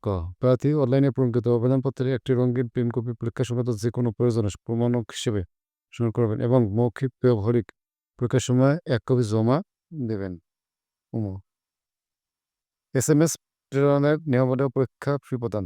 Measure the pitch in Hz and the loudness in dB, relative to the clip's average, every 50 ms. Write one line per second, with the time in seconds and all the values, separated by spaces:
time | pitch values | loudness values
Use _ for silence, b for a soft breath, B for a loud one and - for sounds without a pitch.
0 | - 110 98 90 82 87 - _ - 127 127 123 - 139 151 156 135 120 131 135 | -2 -2 -2 -2 -4 -6 -8 _ 2 2 2 2 2 0 0 2 0 2 2 2
1 | 139 139 123 - 131 123 113 123 110 120 120 117 113 127 131 135 127 139 - - | 2 2 2 0 0 0 0 0 0 2 0 2 2 2 0 2 0 -2 -4 -2
2 | 131 131 135 120 _ - 131 123 127 127 120 123 127 117 _ 127 120 120 110 123 | -4 -2 -2 -4 _ 0 0 2 2 0 0 -2 -4 -4 _ -2 -2 -2 -2 -4
3 | 113 123 120 - 113 117 - - 127 - 120 120 120 123 120 101 98 120 - 123 | -4 -6 -8 -6 -6 -8 -4 -4 -4 -2 -2 -4 -2 -2 -4 -2 -4 -4 -2 -2
4 | 123 120 110 _ 120 123 110 117 110 101 - - _ - 117 117 120 120 120 123 | -4 -4 -2 _ 0 0 2 0 -2 -2 -4 -8 _ -6 -2 -2 0 0 0 -2
5 | 110 - - - - - 107 101 90 - _ _ _ _ _ _ _ _ - - | -4 -6 -10 -6 -4 -4 -4 -4 -6 -6 _ _ _ _ _ _ _ _ -6 -4
6 | 117 117 104 - 120 107 110 120 123 117 123 131 117 101 98 113 120 120 - - | -4 -2 0 0 0 0 0 -2 0 2 4 4 2 2 0 0 -2 -2 -2 -4
7 | 139 131 _ _ - 123 123 107 98 113 120 120 104 - _ _ _ _ _ _ | -8 -8 _ _ 2 2 2 2 0 0 0 0 -2 -4 _ _ _ _ _ _
8 | _ _ _ - 123 117 - 127 - - 127 127 131 139 143 175 _ - 135 113 | _ _ _ -6 -4 0 0 0 0 2 2 4 4 4 2 0 _ -2 -4 -4
9 | _ - 131 123 120 104 107 110 110 113 127 160 208 _ _ _ _ _ 165 156 | _ 0 0 0 2 0 0 0 2 2 2 0 -2 _ _ _ _ _ -10 -8
10 | 131 110 110 98 98 95 90 82 _ _ _ _ _ _ _ _ _ _ _ _ | -6 -4 -4 -4 -6 -8 -10 -12 _ _ _ _ _ _ _ _ _ _ _ _
11 | _ _ - 117 107 101 95 95 _ _ _ _ _ _ _ _ _ _ _ _ | _ _ -6 -6 -6 -6 -8 -10 _ _ _ _ _ _ _ _ _ _ _ _
12 | _ _ _ _ _ _ _ _ _ _ _ _ _ _ _ _ _ _ _ 135 | _ _ _ _ _ _ _ _ _ _ _ _ _ _ _ _ _ _ _ -2
13 | 117 - 156 147 160 160 - - _ _ _ _ _ _ - 135 139 143 143 143 | 2 4 4 4 4 2 0 -6 _ _ _ _ _ _ -2 2 4 4 4 4
14 | 143 147 151 151 160 156 127 123 131 127 131 127 139 135 - 139 127 - _ _ | 4 2 2 0 0 0 2 2 2 2 2 0 -2 -2 0 -2 -2 -2 _ _
15 | - 143 143 139 _ - 131 120 120 113 98 107 95 | -4 -4 -4 -4 _ -8 -8 -6 -6 -4 -4 -4 -6